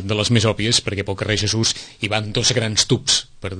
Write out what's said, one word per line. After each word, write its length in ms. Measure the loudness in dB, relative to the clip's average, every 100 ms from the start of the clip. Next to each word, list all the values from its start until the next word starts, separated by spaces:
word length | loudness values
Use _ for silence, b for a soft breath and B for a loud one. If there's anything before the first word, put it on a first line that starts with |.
de 140 | 0 0
les 140 | 2
més 140 | 4 4
òbvies, 360 | 2 0 0 0
perquè 180 | -4
pel 120 | -4 -4
carrer 200 | -2 0
Jesús 360 | 0 0 0 B B -8
hi 60 | -4
van 240 | -2 -2
dos 200 | 0 0
grans 320 | 2 0 0 2
tubs, 380 | 2 2 -2 -4 -10
per, 160 | -10